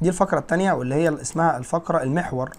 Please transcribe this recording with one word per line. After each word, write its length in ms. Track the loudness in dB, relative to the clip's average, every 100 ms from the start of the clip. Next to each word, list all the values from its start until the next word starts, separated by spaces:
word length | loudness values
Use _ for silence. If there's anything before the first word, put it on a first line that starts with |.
دي 80 | 0
الفقرة 300 | 2 2 0
التانية 320 | 0 0 2
واللي 220 | 0 0 2
هي 260 | 2 0
اسمها 360 | -4 0 2 0
الفقرة 460 | -2 -4 0 0
المحور. 460 | 0 -2 -2 -4 -6